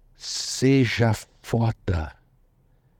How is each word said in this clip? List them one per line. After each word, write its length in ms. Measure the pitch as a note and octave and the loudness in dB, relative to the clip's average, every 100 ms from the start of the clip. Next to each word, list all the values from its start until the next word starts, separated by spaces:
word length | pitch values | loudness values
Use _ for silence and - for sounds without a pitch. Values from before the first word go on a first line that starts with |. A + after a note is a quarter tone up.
| _ _ | _ _
Seja 960 | - - - - C3 C3+ A#2+ - A#2 G#2+ - _ | -12 -10 -8 0 2 4 2 2 0 0 -6 _
Foda. 720 | - A#2 A#2 A2 - F2 D2+ - _ _ _ _ _ _ _ _ | -6 -2 -2 -2 -4 -4 -4 -12 _ _ _ _ _ _ _ _